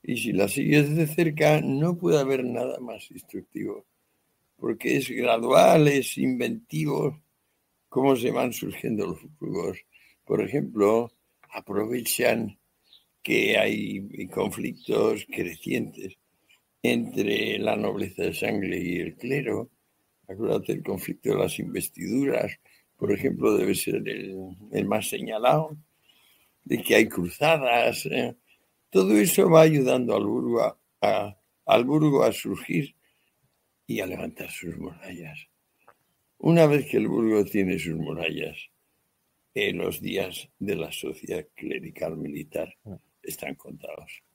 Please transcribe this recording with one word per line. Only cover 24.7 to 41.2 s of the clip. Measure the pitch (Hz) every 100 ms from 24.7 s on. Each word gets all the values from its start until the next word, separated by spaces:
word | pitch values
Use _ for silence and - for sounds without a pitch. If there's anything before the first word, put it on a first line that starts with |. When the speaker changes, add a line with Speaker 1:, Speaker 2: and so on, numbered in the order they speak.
Speaker 1:
el | 104 101
más | 107 -
señalado, | - - 110 123 151 156 151 _ _ _ _ _ _ _ _
de | - 117
que | -
hay | 110 110
cruzadas, | - 87 - 147 160 127 120 120 117 -
¿eh? | 131 120 - _ _ _ _ _
Todo | 190 190 208
eso | 190 - 190
va | 160
ayudando | 160 151 127 127 120 107
al |
burgo | 104 120 123 117
a, | 107 - _ _
a, | 104 101 104 98 _ _ -
al | 107
burgo | 123 156 156 139
a | 117
surgir | 104 107 101 - - - _ _ _ _ _ _ _ _ _ -
y | 113
a | 92
levantar | 87 85 - 87
sus | - 87 82
murallas. | 80 82 90 85 78 76 - _ _ _ _ _ _ _ _ _
Una | 160 170 156
vez | 147 -
que | -
el | 110
burgo | 113 113 107
tiene | 101 104 92 85
sus | 82
murallas, | 80 78 80 82 76 76 - - _ _ _ _ _ _ _ _
eh, | - 101
los | 87 90 -
días | - 92 95 - - _
de | 101 87
la | 78
sociedad | - - -